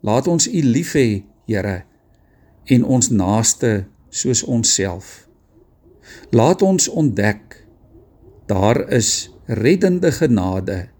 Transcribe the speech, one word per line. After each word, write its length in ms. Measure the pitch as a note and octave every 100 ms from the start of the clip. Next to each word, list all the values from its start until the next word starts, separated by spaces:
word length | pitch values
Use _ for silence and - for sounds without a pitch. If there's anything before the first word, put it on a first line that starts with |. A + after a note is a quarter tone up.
| G#2
Laat 240 | A2+ C#3
ons 180 | E3+ -
U 140 | G#3
lief 320 | C#3 A#2+ E3
hê, 300 | D#3 A#2+ G2+ - _ -
Here, 320 | G#2 G2 F2+ - _ _ _ _ _ _ _ -
en 160 | B2 A#2+
ons 240 | B2+ -
naaste 600 | A2 F#2 G#2+ A2+ - B2 G#2 G2 _ _
soos 300 | - B2+ B2 -
onsself. 800 | A#2+ A2+ - F#2+ F2 - - _ _ _ _ _ _ _ - - - -
Laat 300 | A#2+ B2 F#3
ons 260 | F#3+ F#3+ -
ontdek, 720 | - D3+ G2+ G#2 G#2 - - - _ _ - - _ - - -
daar 380 | G2 G2+ B2 -
is 380 | B2 A2 - - - -
reddende 640 | A#2 A#2+ F#3 F#3+ F3+ F3
genade 720 | B2+ D#3 A2+ F#2 F#2+ F#2 F#2+ F2+ _